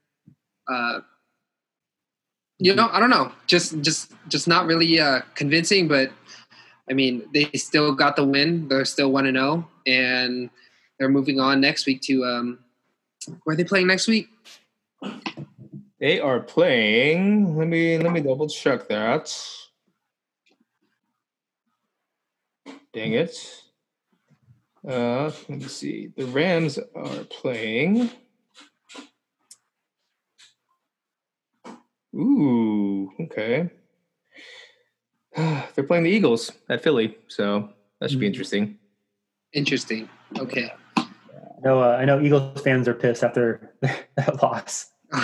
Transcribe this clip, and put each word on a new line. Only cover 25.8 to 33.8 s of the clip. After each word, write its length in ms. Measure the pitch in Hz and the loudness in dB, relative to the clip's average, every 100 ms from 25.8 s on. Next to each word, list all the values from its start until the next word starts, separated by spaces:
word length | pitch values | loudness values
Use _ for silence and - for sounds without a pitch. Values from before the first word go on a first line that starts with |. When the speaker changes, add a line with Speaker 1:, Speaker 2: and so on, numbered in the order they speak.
| 143 - 104 - | -10 -10 -12 -10
Speaker 2:
The 100 | 127 | -6
Rams 500 | 131 180 170 160 139 - - | -2 0 0 -2 -4 -10 -12
are 280 | 139 - - | -10 -10 -12
playing. 800 | - 135 117 110 113 165 220 240 - _ _ _ - - _ _ - - _ _ _ _ - _ _ _ _ _ _ _ _ - _ _ _ _ _ _ _ _ _ _ _ - - _ _ _ - | -8 -8 -6 -4 -2 0 2 0 -6 _ _ _ -20 -20 _ _ -20 -20 _ _ _ _ -20 _ _ _ _ _ _ _ _ -20 _ _ _ _ _ _ _ _ _ _ _ -20 -20 _ _ _ -4
Ooh, 960 | 214 277 143 120 110 104 101 98 98 - | 0 2 2 2 0 -2 -2 -4 -8 -10
okay. 480 | 82 - 110 131 175 - | -10 -8 -4 -2 -4 -8